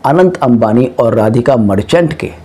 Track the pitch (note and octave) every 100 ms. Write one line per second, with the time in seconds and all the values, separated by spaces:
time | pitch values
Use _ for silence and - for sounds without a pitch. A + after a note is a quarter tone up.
0 | C3 E3 F#3 F3+ C3 A#2 A2+ A2+ B2+ -
1 | A#2 A2+ G#2+ B2 B2 B2+ G#2 G2 G2+ E3+
2 | E3 D#3 - -